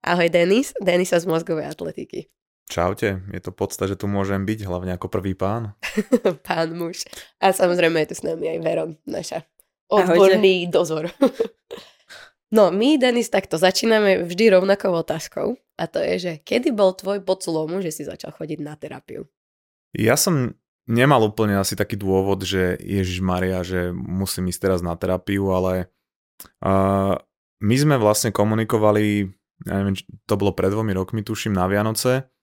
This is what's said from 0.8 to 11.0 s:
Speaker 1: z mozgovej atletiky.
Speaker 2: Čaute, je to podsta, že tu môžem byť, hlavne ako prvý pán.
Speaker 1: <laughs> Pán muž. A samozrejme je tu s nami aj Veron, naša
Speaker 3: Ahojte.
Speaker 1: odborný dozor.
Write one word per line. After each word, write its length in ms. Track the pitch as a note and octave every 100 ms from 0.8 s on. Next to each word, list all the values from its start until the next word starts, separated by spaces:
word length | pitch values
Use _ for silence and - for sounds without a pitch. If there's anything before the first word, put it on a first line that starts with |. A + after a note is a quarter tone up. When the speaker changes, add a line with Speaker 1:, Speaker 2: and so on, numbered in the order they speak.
| F#3 F3+ F#3 F3
Speaker 1:
z 80 |
mozgovej 400 | F3 E3 E3 D#3 C#3+
atletiky. 640 | - E3 - - - D#3+ _ _ _ -
Speaker 2:
Čaute, 560 | - F2+ G2+ G#2+ F#2+ F#2+
je 140 | F#2
to 160 | F#2+ F#2
podsta, 320 | G2+ - G2
že 80 | F#2+
tu 80 |
môžem 400 | G2+ G2+ G2 G2
byť, 240 | G2 A2 G2
hlavne 240 | F2+ F#2
ako 160 | F2+ F#2+
prvý 240 | G2 G2
pán. 480 | F#2 F#2+ A2+ A2 - - -
Speaker 1:
<laughs> 400 | - B3 G3+ D3+
Pán 320 | - E3 E3 E3+
muž. 320 | E3+ F3+ - - - _
A 180 | F#3+ F#3
samozrejme 480 | F#3 F3+ E3 E3
je 40 | D3+
tu 60 | D#3+
s 40 | E3
nami 260 | E3 E3
aj 80 | E3
Veron, 320 | E3 E3 D#3+ D#3 -
naša 420 | F3 - - - _ _ _ _
Speaker 3:
Ahojte. 240 | G#3+ F3+
Speaker 1:
odborný 440 | G3 F#3+ F#3+ G3 F#3 F3
dozor. 400 | E3+ E3 D#3